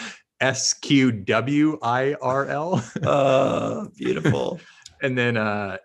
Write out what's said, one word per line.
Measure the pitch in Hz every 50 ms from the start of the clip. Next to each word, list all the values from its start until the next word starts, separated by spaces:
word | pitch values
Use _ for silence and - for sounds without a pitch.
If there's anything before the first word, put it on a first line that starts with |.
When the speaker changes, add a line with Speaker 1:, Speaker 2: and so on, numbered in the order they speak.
| - - - - _ _ _ -
Speaker 1:
S | 123 131 127 120 - - -
Q | - - - 147 139 131 127
W | 113 104 95 - 110 113 117 135 147 147 151 156 151 -
I | 120 117 120 127 131 139 147 -
R | 135 127 131 139 139 135
L. | 139 143 156 175 185 123 - - - - -
Speaker 2:
Uh, | 139 143 143 135 135 135 131 135 - - - - 113 - 226 208 - -
beautiful. | - - - - - 156 156 - - - - - 165 -
Speaker 1:
<laughs> | - - - - - _ - 147
And | 135 127
then, | 127 120 120 117 110
uh, | 107 107 104 104 104 98 92 95